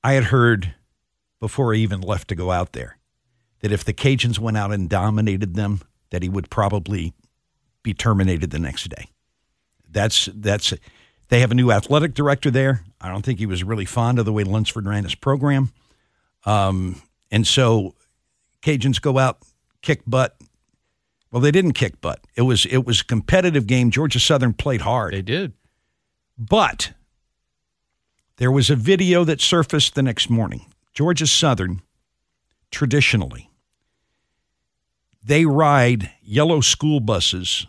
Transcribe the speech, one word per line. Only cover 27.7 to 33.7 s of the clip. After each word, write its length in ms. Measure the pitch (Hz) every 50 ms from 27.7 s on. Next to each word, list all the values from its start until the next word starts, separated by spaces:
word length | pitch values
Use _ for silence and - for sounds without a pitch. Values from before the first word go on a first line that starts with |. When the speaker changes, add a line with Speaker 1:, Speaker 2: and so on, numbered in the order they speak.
| _ _ _ _ _ _ _ _ _ _ _ _ _ _
Speaker 1:
there 120 | 123 127
was 180 | 135 139 123 -
a 60 | 151
video 480 | 123 107 170 190 180 190 180 175 175
that 180 | 175 160 156 131
surfaced 540 | - - - 170 147 - - 151 135 - -
the 80 | 143
next 260 | 135 127 110 - - -
morning. 380 | 117 113 110 82 - 60 - _ _ _ _ _
Georgia 360 | _ - 143 170 175 - 160 143
Southern, 540 | - - 165 147 127 98 95 90 90 90 _ _ _ _ _ _ _ _ _ _ _ _ _ _ _ _ _ _
traditionally, 760 | - - 147 127 123 147 131 - - 110 85 64 - - - _ _ _ _ _